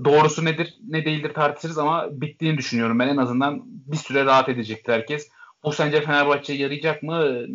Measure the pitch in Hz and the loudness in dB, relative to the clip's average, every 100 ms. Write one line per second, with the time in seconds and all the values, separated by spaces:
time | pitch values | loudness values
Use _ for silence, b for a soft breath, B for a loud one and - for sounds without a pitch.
0 | 131 151 156 165 165 160 165 - - 156 | 4 6 6 2 -2 -2 -6 -8 -6 -4
1 | 156 151 151 160 143 143 165 156 147 165 | -2 -2 -4 0 0 0 -6 -2 0 0
2 | - 139 147 - 160 147 123 117 113 117 | -2 -6 -8 -2 -2 0 -2 0 2 2
3 | 127 143 123 123 143 147 - - 135 151 | 2 2 2 2 0 -2 -10 -18 -8 -8
4 | - 135 135 135 135 123 110 107 - 113 | -2 0 6 4 4 -2 -4 -8 -2 -2
5 | - 147 - B B B 151 143 151 151 | -2 -8 -8 B B B -6 -2 2 2
6 | 151 147 143 143 143 139 139 147 160 151 | 2 2 2 0 -2 -4 -2 -2 -4 -4
7 | 151 165 147 123 120 | -4 0 0 -2 -6